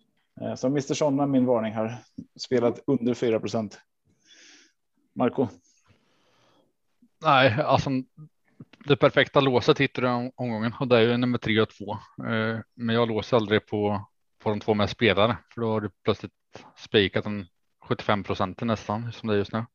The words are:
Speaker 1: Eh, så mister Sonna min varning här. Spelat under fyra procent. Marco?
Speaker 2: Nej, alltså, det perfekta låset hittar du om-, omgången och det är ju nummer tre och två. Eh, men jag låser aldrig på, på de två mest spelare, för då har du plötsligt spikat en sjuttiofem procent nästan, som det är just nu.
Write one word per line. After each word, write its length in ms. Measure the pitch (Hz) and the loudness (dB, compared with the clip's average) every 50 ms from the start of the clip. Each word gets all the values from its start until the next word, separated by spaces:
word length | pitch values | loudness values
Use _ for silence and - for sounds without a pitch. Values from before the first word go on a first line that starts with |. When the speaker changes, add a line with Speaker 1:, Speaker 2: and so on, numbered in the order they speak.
| _ _ _ _ _ _ _ - | _ _ _ _ _ _ _ -12
Speaker 1:
Eh, 140 | 113 113 113 | -10 -10 -8
så 140 | - - 127 | -6 -4 -2
mister 260 | 143 147 135 - 151 | -2 -2 -4 -4 -4
Sonna 300 | - 160 147 135 139 143 | -2 0 0 0 0 0
min 200 | 143 139 127 123 | 0 2 2 2
varning 280 | 127 123 113 110 110 110 | 2 2 0 0 -2 -4
här. 240 | 113 110 113 120 120 - _ _ - - _ _ - | -4 -4 -6 -6 -10 -16 _ _ -20 -20 _ _ -16
Spelat 400 | - - 131 123 117 120 113 - - - | -6 -2 0 2 2 0 0 -2 -2 -2
under 260 | 139 120 113 123 120 | -2 0 0 -2 -2
fyra 260 | - 135 120 110 107 | 0 0 0 0 0
procent. 400 | 117 104 104 113 107 98 - - _ _ _ _ _ _ _ _ _ _ _ _ - - - - _ _ _ _ _ _ _ _ _ _ - | -2 -4 -4 -4 -6 -6 -10 -16 _ _ _ _ _ _ _ _ _ _ _ _ -20 -20 -20 -20 _ _ _ _ _ _ _ _ _ _ -4
Marco? 320 | - 123 120 - - 131 107 - - _ _ _ _ _ _ _ _ _ _ _ _ _ _ _ _ _ _ _ _ _ _ _ _ _ _ _ _ _ _ _ _ - | -2 -2 0 0 0 -2 -2 -4 -10 _ _ _ _ _ _ _ _ _ _ _ _ _ _ _ _ _ _ _ _ _ _ _ _ _ _ _ _ _ _ _ _ 2
Speaker 2:
Nej, 300 | 156 143 131 131 131 107 135 | 4 6 6 6 6 4 2
alltså, 280 | 151 - 135 120 - 143 135 131 131 _ _ - 156 - _ _ _ _ _ - - - _ - - | 0 2 2 2 2 0 -2 -4 -4 _ _ -20 -20 -20 _ _ _ _ _ -20 -20 -20 _ -6 -2
det 100 | - 143 | 0 2
perfekta 440 | - 156 135 - 147 131 - - 156 | 4 4 4 4 2 2 2 2 2
låset 400 | 135 135 123 120 - - 143 - | 2 4 2 2 2 2 2 2
hittar 220 | 139 - - - | 2 -2 0 -2
du 60 | 123 127 | -2 -2
om-, 220 | 123 120 123 127 - | -2 -2 -4 -6 -8
omgången 380 | - 127 120 113 107 110 120 113 - | -8 -6 -6 -4 -4 -4 -4 -4 -4
och 80 | 139 120 | 0 2
det 100 | 123 117 | 4 4
är 40 | |
ju 160 | 110 117 120 120 | 4 4 2 2
nummer 200 | 127 123 123 117 | 0 0 -2 -2
tre 240 | - 110 107 110 | -2 0 0 2
och 80 | 110 - | 0 0
två. 220 | - - 101 101 104 110 - - _ - 127 117 | -2 -8 -12 -10 -10 -10 -12 -16 _ -10 -6 -4
Eh, 320 | 117 110 110 113 113 113 110 _ _ | -2 -2 -2 -2 -4 -6 -10 _ _
men 200 | - 120 113 113 | -8 -4 -2 0
jag 120 | 120 120 113 | 2 2 0
låser 300 | 110 104 98 - 135 117 | 0 -2 -2 2 2 2
aldrig 280 | 107 98 107 104 - _ | 2 2 2 0 0 _
på, 380 | - 104 104 104 104 98 104 - _ _ _ _ _ _ - | -4 -2 -2 -2 -2 -4 -6 -10 _ _ _ _ _ _ -4
på 60 | 110 | -4
de 100 | 107 104 | -4 -2
två 140 | - - 107 | 0 0 0
mest 200 | 104 101 95 - | 2 0 -2 0
spelare, 440 | - 120 107 92 98 104 117 110 - - _ _ | 2 2 2 4 4 4 2 0 -2 -10 _ _
för 80 | 117 | -6
då 60 | 117 110 | -4 -4
har 100 | 110 107 | -2 -2
du 80 | 104 101 - _ - | -4 -6 -8 _ -2
plötsligt 300 | 110 101 - - 98 _ _ _ _ - - - - _ - | -2 -2 -2 -4 -14 _ _ _ _ -20 -20 -20 -20 _ -20
spikat 480 | - - - 110 98 90 - 110 - | -6 0 4 4 4 4 2 -2 -4
en 200 | 110 104 104 95 - _ _ _ _ _ _ - - | -4 -6 -8 -10 -12 _ _ _ _ _ _ -8 -6
sjuttiofem 360 | 120 - - - 107 101 90 | -6 -4 0 0 0 0 -2
procent 380 | - 95 - 101 92 92 - | -4 -4 -4 -4 -4 -4 -4
nästan, 500 | 120 117 110 104 - - 104 110 120 117 | -4 -4 -4 -4 -4 -6 -6 -6 -6 -8
som 180 | 113 - - 113 | -10 -8 -4 -2
det 60 | 104 | 0
är 20 | 101 | 0
just 160 | 98 - - | 0 -2 -4
nu. 120 | 113 113 - _ | -6 -8 -8 _